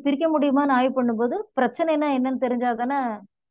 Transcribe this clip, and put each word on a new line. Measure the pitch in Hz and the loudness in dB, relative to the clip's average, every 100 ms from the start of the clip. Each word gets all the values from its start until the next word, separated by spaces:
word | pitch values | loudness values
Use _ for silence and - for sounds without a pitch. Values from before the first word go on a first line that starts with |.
| 285 | -2
பிரிக்க | 285 320 | 0 2
முடியுமான்னு | 302 285 269 285 254 | 2 2 2 2 2
ஆய்வு | 262 262 | 2 0
பண்ணும்போது | 240 220 240 359 427 - | 0 0 -2 -2 -4 0
பிரச்சனைனா | 247 - 330 311 294 269 | 0 0 0 0 0 0
என்னன்னு | 254 254 247 | 0 -2 -2
தெரிஞ்சாதானே | 247 247 233 247 277 262 - 196 _ _ | -2 -2 -2 -2 -2 -4 -6 -12 _ _